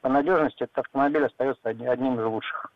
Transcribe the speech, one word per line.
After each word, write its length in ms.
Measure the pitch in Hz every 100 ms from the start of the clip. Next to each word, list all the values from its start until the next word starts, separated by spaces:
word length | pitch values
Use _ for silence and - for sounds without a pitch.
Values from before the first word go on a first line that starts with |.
По 80 | 131
надежности 560 | 139 143 185 151 -
этот 140 | 123 -
автомобиль 460 | 127 135 139 151
остается 460 | 135 _ 131 139 113
од-, 160 | 113 123
одним 340 | 123 131 123
из 60 | 113
лучших. 460 | 110 - - -